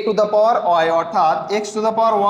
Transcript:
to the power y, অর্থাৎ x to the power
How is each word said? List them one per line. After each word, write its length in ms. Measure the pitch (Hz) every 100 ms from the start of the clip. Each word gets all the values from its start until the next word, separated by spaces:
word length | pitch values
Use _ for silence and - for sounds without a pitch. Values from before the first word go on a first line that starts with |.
to 80 | 214 202
the 60 | 208
power 220 | 208 220 240 190 170
y, 20 | 165 165
অর্থাৎ 360 | 165 202 160 180 190 208
x 20 | 208
to 60 | 220 220
the 60 | 220
power 180 | 226 214 202